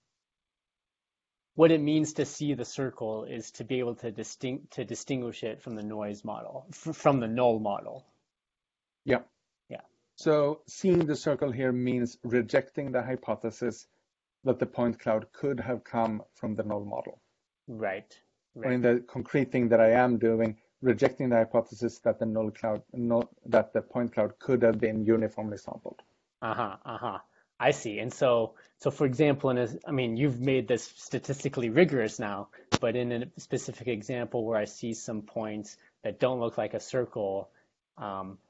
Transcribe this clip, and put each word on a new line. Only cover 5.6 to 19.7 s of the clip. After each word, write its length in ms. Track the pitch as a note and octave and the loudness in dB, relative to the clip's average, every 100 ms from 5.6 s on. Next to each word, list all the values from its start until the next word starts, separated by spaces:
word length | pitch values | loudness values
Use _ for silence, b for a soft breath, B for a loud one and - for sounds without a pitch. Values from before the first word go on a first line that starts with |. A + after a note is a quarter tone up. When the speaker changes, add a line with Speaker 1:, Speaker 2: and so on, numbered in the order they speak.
Speaker 1:
from 140 | - A2 | -10 -10
the 80 | |
noise 420 | G#2 G#2+ G#2 G#2+ A2+ | -8 -8 -8 -8 -10
model, 400 | A2 A#2 C3 - | -10 -10 -14 -16
f-, 240 | D#3+ D#3+ D#3 | -14 -12 0
from 240 | D#3 C#3 | 2 2
the 80 | A2+ | 2
null 320 | A#2 B2 A2+ | 2 4 2
model. 440 | G#2+ G2+ - - - _ _ _ _ _ _ _ _ _ - | 0 -4 -8 -14 -18 _ _ _ _ _ _ _ _ _ 0
Speaker 2:
Yeah. 160 | B2 - _ _ _ - | 0 0 _ _ _ -16
Speaker 1:
Yeah. 120 | A#2+ - _ _ - | -16 -16 _ _ -4
Speaker 2:
So 460 | - D3+ C#3+ D#3 - | 2 4 2 0 -10
seeing 380 | - F#3+ F3 D#3 | -2 2 4 4
the 100 | C#3+ | 0
circle 360 | - C3+ C#3+ | 0 0 0
here 200 | A#2+ C3 | 0 0
means 460 | B2 B2 B2+ A#2+ - | 2 2 0 0 -4
rejecting 680 | A#2+ B2 A2 C#3+ C3 - C#3 | 0 2 4 2 2 -4 -2
the 100 | B2+ | -2
hypothesis 840 | A#2 B2+ - G#2+ A#2 G#2+ B2 - - _ _ _ _ _ C3 | -2 -4 -4 -4 -4 -4 -6 -6 -12 _ _ _ _ _ 0
that 120 | B2 | 0
the 80 | - | 0
point 320 | - A#2+ A#2 | -2 -2 -2
cloud 260 | - A2 A2 | 0 -2 -2
could 260 | - C#3+ C3 | -6 -4 -4
have 240 | A#2 A#2+ | -4 -8
come 400 | - A#2+ A2 G#2+ - _ | -4 -2 -2 -2 -10 _
from 200 | - G#2+ | -6 -4
the 80 | |
null 220 | G#2+ G#2 G2+ | -4 -6 -6
model. 340 | B1+ - - _ _ _ _ - | -8 -10 -14 _ _ _ _ -14
Speaker 1:
Right. 500 | A2+ G#2+ F#2+ - - _ _ _ - | -6 -6 -6 -10 -20 _ _ _ -8
Speaker 2:
Or 160 | B2+ | -2
in 100 | B2 | 2
Speaker 1:
Right. 120 | A#2+ A#2+ | 4 2
Speaker 2:
the 40 | |
concrete 500 | A#2+ C3 A2 D#3 C3 | 0 -10 -2 0 2
thing 160 | C3 | 2
that 120 | A#2 | 4